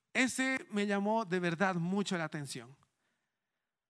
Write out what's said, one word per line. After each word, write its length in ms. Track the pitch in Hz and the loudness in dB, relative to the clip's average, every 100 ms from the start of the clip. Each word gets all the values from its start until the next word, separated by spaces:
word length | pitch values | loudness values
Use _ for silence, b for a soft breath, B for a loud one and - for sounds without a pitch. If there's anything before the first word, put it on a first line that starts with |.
| _ | _
Ese 520 | 226 254 - 262 262 - | 2 2 2 0 0 -2
me 160 | 208 208 | 0 2
llamó 380 | 202 202 226 | 2 2 0
de 160 | 202 180 | 0 0
verdad 340 | 175 165 190 | 0 2 2
mucho 420 | 175 170 196 202 180 | 2 0 0 0 -2
la 80 | |
atención. 520 | 156 156 139 131 117 143 _ _ _ _ _ _ _ _ _ _ _ | -4 -6 -8 -10 -12 -20 _ _ _ _ _ _ _ _ _ _ _